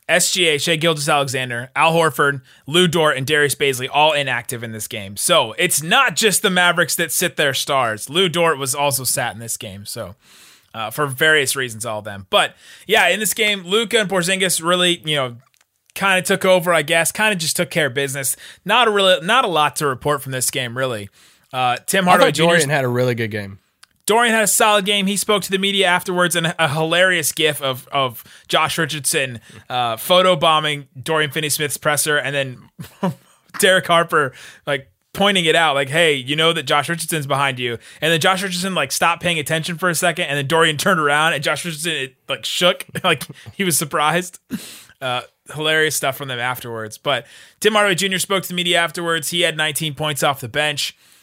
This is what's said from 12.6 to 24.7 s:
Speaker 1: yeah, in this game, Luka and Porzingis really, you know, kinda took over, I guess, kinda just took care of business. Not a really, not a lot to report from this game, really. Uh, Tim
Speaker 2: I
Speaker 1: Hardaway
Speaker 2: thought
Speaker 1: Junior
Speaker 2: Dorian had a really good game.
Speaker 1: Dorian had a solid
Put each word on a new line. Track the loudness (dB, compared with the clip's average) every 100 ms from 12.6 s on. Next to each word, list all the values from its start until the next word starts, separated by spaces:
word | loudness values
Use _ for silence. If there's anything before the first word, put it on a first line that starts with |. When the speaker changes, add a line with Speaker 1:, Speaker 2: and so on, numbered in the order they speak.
| -20 -16 -2
Speaker 1:
yeah, | 2 2
in | 2
this | -2
game, | -2 -2 -2 0
Luka | -2 0 0
and | 0
Porzingis | -2 0 0 0 0 0
really, | 2 2 0 -2
you | -2
know, | -4 -8 _ _ _ _ _ -2
kinda | 0 2
took | 0 0 4
over, | 4 4
I | 2
guess, | 2 2 0
kinda | 0 0 0
just | -2 -4
took | -2
care | -2 -2
of |
business. | -2 -4 -4 -6 -8 -12 -12
Not | 0 2 4
a |
really, | 4 4 4
not | 4 2
a | 2
lot | 2 0 0
to | -2
report | -2 -2 -2
from | -4
this | -4 -4
game, | -4 -4 -4
really. | -4 -4 -10 _ _ _ _
Uh, | -2 0 0 -2
Tim | 0 4
Speaker 2:
I |
Speaker 1:
Hardaway | 6 6
Speaker 2:
thought | 4
Speaker 1:
Junior | 4
Speaker 2:
Dorian | 4 2
had | 0 0
a |
really | 2 0 0
good | -4
game. | -6 -8 -14 _ _ -20 _ 0
Speaker 1:
Dorian | 2 4
had | 2
a | 2
solid | 4 4